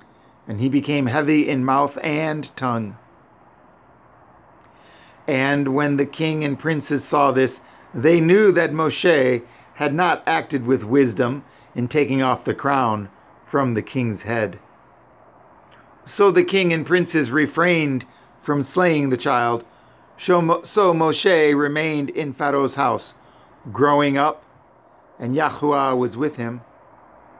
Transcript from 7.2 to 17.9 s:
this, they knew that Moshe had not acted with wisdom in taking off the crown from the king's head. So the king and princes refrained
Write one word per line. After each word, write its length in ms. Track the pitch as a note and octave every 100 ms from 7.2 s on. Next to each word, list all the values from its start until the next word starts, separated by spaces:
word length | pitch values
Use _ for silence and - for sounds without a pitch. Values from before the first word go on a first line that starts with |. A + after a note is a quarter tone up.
| C#3+
this, 300 | C3 B2+ - - - -
they 260 | - C#3 E3+
knew 320 | D#3+ G3 G#3
that 220 | F3 D#3+
Moshe 720 | D3+ D#3+ - F3+ D#3 B2+ B2 - - - -
had 180 | C#3+
not 300 | D3+ F3+ D3+ -
acted 400 | D#3+ C#3 C#3+ A#2+
with 160 | C3
wisdom 600 | G#2+ C#3 C3 G2+ B2 C#3 - - -
in 140 | - A#2+
taking 340 | D3+ C3 C3+
off 220 | C3 B2
the 100 | -
crown 560 | G#2+ C#3 C#3 A#2+ G#2+ G2 - - _ -
from 280 | C#3+ C3 A2+
the 60 |
king's 420 | G#2+ C3+ A#2 G2+
head. 360 | G#2 A#2 G#2 F2 - _ _ _ _ _ - _ - _ _ - - - -
So 260 | - G3+
the 120 | F3+
king 300 | F3+ G3 F3+
and 120 | E3 C#3
princes 460 | F3+ E3+ D#3+ B2
refrained 760 | C#3+ C#3+ D#3 F3 E3+ D3+